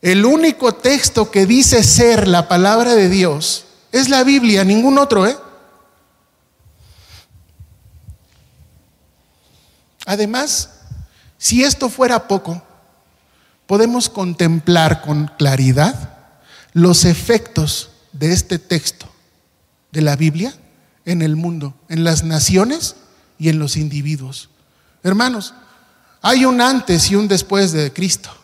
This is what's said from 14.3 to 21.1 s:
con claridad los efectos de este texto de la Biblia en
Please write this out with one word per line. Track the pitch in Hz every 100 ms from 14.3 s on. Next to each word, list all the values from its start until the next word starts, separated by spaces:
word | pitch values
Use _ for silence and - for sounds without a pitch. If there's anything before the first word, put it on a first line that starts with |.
| 165 170 165 151 175 160 156
con | 147 151 151 -
claridad | 143 135 131 127 165 269 - - _ _ _ - _
los | 165 175 175 175
efectos | 165 - 233 - - 151 - - _ _
de | 143 151
este | 180 - 175
texto | _ 175 - - - _ _ _ _ _ _ _ _
de | -
la | 151 143
Biblia | 160 156 226 - _ _ _ _
en | -